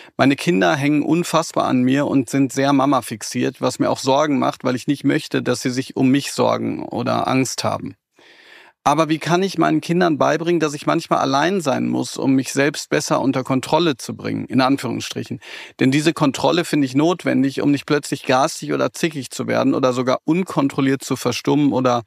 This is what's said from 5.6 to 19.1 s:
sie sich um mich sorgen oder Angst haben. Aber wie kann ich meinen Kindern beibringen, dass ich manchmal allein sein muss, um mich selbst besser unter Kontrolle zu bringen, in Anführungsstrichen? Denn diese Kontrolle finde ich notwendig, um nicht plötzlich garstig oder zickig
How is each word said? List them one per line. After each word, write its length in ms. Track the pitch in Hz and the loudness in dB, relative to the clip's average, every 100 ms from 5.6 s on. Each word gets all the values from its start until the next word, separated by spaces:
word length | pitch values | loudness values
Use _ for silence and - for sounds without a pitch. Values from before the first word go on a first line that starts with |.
sie 100 | 131 | -2
sich 240 | 123 131 | -4 -4
um 140 | - 131 | 0 2
mich 220 | 135 - | 2 0
sorgen 520 | - 117 113 113 - | 0 0 0 -2 -6
oder 440 | - - 120 117 - | -6 -4 -2 0 0
Angst 360 | 131 131 - | 0 0 -2
haben. 320 | 110 104 - - _ _ - - - - - _ | -4 -4 -8 -14 _ _ -20 -20 -20 -20 -20 _
Aber 260 | - 147 156 | 0 2 2
wie 80 | 156 | 0
kann 240 | - 175 | 0 0
ich 160 | 190 165 | 2 2
meinen 240 | 156 156 | 2 2
Kindern 340 | - 175 175 143 | 0 2 2 2
beibringen, 440 | 135 156 165 175 | 2 0 0 0
dass 120 | 151 | 0
ich 140 | 143 - | -2 -2
manchmal 320 | 156 - - | -2 0 0
allein 420 | 135 139 165 196 | 2 2 0 0
sein 280 | 151 120 120 | 0 0 0
muss, 280 | 123 127 - | -2 -4 -2
um 160 | 135 | 0
mich 200 | 135 127 | 2 2
selbst 340 | 135 143 147 - | 0 0 0 -2
besser 320 | 147 - 147 | -2 0 0
unter 240 | 131 131 | 0 -2
Kontrolle 540 | 131 127 - 156 170 131 | -2 -2 0 2 2 -2
zu 180 | - 110 | -6 -8
bringen, 300 | 107 110 107 | -6 -6 -2
in 160 | 127 | 0
Anführungsstrichen? 760 | 131 139 - - - - 120 117 - - - - | 2 2 -2 -6 -6 -8 -8 -10 -14 -18 -10 0
Denn 120 | 127 | 2
diese 240 | 143 151 | 4 2
Kontrolle 500 | 160 147 - 139 165 | 2 0 2 0 0
finde 220 | 165 156 135 | 0 0 0
ich 80 | |
notwendig, 640 | 131 160 180 135 127 135 - | 2 2 2 0 2 0 0
um 100 | 147 | 0
nicht 140 | 143 | 0
plötzlich 400 | - 147 - 135 | 0 -2 -2 -4
garstig 480 | - 131 156 - 147 | 0 2 2 -2 -6
oder 180 | 143 131 | -2 -2
zickig 340 | - 170 | -2 -4